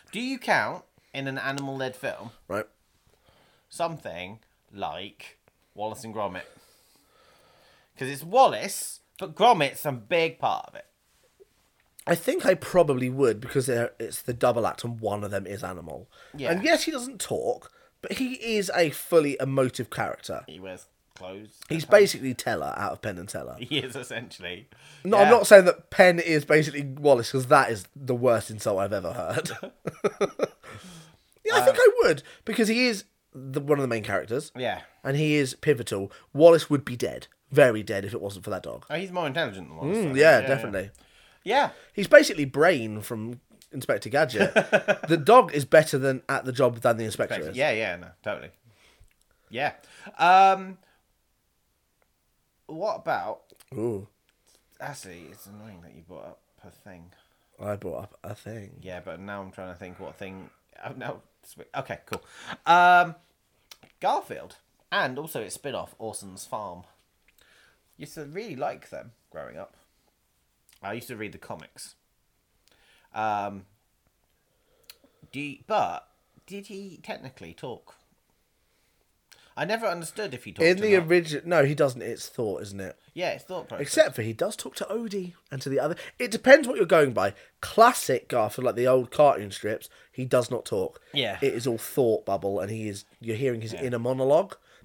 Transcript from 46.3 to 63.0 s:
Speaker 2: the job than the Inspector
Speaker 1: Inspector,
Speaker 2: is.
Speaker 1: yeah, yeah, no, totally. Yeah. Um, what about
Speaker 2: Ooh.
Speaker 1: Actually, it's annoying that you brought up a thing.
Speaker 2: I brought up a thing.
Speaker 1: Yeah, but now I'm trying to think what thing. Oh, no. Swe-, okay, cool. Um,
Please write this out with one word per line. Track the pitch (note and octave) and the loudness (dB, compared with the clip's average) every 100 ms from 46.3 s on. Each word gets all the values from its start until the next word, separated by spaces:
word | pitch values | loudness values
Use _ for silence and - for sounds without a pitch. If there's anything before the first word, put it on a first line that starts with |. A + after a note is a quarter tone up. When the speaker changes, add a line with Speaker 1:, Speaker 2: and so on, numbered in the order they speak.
| C3+ C3 | -4 -2
Speaker 2:
the | |
job | B2 B2+ A#2 | 2 2 2
than | B2 A2+ | 0 0
the | A2 | -2
Inspector | - G#2+ | -4 -4
Speaker 1:
Inspector, | G2+ D#2 | -4 -6
Speaker 2:
is. | A#2+ | -2
Speaker 1:
yeah, | D3 | 0
yeah, | A2 G#2+ F2 | 0 -2 -6
no, | F2+ - | -12 -12
totally. | G#2+ E2+ B1+ _ A#2 _ _ _ _ _ _ _ _ | -8 -8 -10 _ _ _ _ _ _ _ _ _ _
Yeah. | A2+ C#3+ - _ - - - | -6 -6 -6 _ -20 -16 0
Um, | E3+ F#3 F#3+ F#3+ F#3+ F#3 _ _ _ _ _ _ _ _ _ _ _ _ _ _ _ _ _ _ - | 6 8 8 4 -2 -16 _ _ _ _ _ _ _ _ _ _ _ _ _ _ _ _ _ _ -16
what | D#3+ G#3 - | -6 -6 -4
about | E3 A#2+ F#2+ - _ _ _ | -4 -4 -4 -10 _ _ _
Speaker 2:
Ooh. | - A#2 G2+ G#2 _ _ _ _ _ _ - | -6 -4 -4 -10 _ _ _ _ _ _ -16
Speaker 1:
Actually, | C3 C#3 F#2+ F2 D2+ | -14 -14 -16 -18 -20
it's | - G2 | -20 -20
annoying | G#2 A2 F#2 | -20 -20 -20
that | E2+ B1 | -20 -20
you | E2+ | -20
brought | E2 E2 | -18 -18
up | - _ _ | -20 _ _
a | - | -20
thing. | - G#2 F2+ F2 _ _ _ _ - | -20 -20 -20 -20 _ _ _ _ -12
Speaker 2:
I | G2+ G2+ | -8 -8
brought | G2 B1+ | -8 -12
up | G2+ _ | -14 _
a | - G#2 | -16 -16
thing. | - A2+ G2 - | -14 -16 -16 -18
Speaker 1:
Yeah, | F2+ F2+ | -16 -14
but | F2 E2 | -14 -14
now | G2 G2+ | -14 -14
I'm | F#2+ | -14
trying | F2+ F#2 | -14 -16
to | F2 | -14
think | F#2 F2+ | -16 -16
what | E2+ - | -16 -14
thing. | G2 F#2+ F2+ _ _ - - | -14 -14 -18 _ _ -18 -16
Oh, | C3 | -12
no. | A2 - _ _ | -12 -14 _ _
Swe-, | - - - C#3 | -20 -20 -14 -12
okay, | C3 - - | -10 -12 -12
cool. | - - - - - - | -16 -16 -20 -16 -6 2
Um, | F3 F3 F3+ | 6 8 6